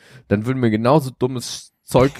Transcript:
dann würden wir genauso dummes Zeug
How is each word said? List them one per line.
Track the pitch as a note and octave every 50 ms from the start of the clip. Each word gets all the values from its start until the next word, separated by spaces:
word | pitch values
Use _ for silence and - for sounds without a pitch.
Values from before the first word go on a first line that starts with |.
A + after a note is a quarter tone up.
| _ - - B2+ - -
dann | G#2 G#2 A2
würden | B2 C3 C3 B2
wir | A2+
genauso | G#2+ A2 A2+ B2 C#3+ D#3 C3 C3
dummes | A#2+ - B2 B2+ C3 A#2+ - - - - - - _ _ _
Zeug | - - C3 B2+ C#3+ - -